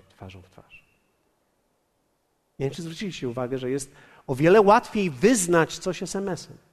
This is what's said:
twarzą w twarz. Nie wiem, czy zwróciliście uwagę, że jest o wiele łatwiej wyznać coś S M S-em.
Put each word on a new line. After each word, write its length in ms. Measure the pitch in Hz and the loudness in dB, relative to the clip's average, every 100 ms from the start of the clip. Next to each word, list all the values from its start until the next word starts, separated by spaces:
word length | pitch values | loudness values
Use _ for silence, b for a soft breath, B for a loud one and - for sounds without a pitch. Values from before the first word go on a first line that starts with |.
| _ | _
twarzą 320 | - 95 92 | -20 -20 -20
w 80 | 92 | -20
twarz. 360 | - _ - _ _ _ _ _ _ _ _ _ _ _ _ _ _ _ _ _ - | -20 _ -20 _ _ _ _ _ _ _ _ _ _ _ _ _ _ _ _ _ -8
Nie 60 | 135 | -8
wiem, 100 | 135 | -6
czy 60 | |
zwróciliście 480 | 165 165 202 147 127 | -12 -10 -10 -8 -8
uwagę, 280 | 120 123 131 | -6 -6 -6
że 120 | 127 | -4
jest 220 | 135 - b b b b | -6 -8 b b b b
o 80 | 131 | 0
wiele 260 | 160 208 | 4 6
łatwiej 480 | 196 220 - 220 185 | 6 4 4 -4 -4
wyznać 680 | 127 185 247 175 170 160 - | 2 2 2 2 2 2 -2
coś 260 | - 175 | -8 -8
S 120 | 185 196 | -8 -8
M 140 | 196 | -6
S-em. 280 | 170 - - _ | -8 -10 -20 _